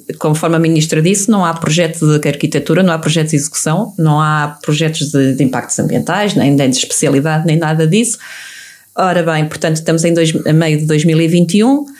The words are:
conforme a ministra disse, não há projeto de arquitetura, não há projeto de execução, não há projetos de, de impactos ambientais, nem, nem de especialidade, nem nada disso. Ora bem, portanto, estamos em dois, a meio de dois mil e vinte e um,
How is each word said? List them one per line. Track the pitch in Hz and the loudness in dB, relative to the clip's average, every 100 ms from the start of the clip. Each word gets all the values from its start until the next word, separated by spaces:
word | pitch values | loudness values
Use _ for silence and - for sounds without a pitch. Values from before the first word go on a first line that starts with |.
| - - | -4 -4
conforme | 156 156 165 165 | -2 0 0 2
a | |
ministra | 165 160 156 160 | 2 2 0 0
disse, | 165 202 - | 2 0 0
não | 208 | 0
há | 170 | 0
projeto | 160 165 160 165 165 156 151 | -2 -2 0 0 0 2 2
de | 147 | 0
arquitetura, | 143 196 - - 165 | -2 -2 -2 0 2
não | 185 | 2
há | 160 | 0
projeto | 160 160 156 | -2 -2 0
de | 151 | -2
execução, | 143 - 156 165 233 - | -2 -6 -2 -2 -4 0
não | 156 151 | 2 2
há | 156 151 147 - | 2 0 -2 -6
projetos | - 147 160 160 139 | -4 -2 0 -2 -2
de, | 139 135 131 | 0 0 2
de | |
impactos | 135 127 - - | 0 -2 -6 -4
ambientais, | 151 123 - 185 208 | -2 -2 -2 -2 0
nem, | - 131 143 | 0 2 2
nem | 131 | 2
de | 127 | 0
especialidade, | - - 151 139 156 156 165 | -4 -2 0 0 2 0 2
nem | 156 | 0
nada | 156 156 160 | 0 0 2
disso. | 208 240 - - - - - - - _ - | 2 0 -4 -12 -18 -18 -20 -20 -20 _ -2
Ora | 185 175 | 0 2
bem, | 165 156 156 | 0 0 -2
portanto, | - 165 160 | -2 -2 -2
estamos | - 165 170 | 0 0 2
em | |
dois, | 170 160 156 - | 2 2 0 0
a | |
meio | 156 165 151 | 2 2 0
de | 156 | 0
dois | 151 | 2
mil | 165 160 | 2 2
e | 165 | 2
vinte | 175 170 208 | 2 2 2
e | 226 | 2
um, | 285 285 - | 0 -2 -16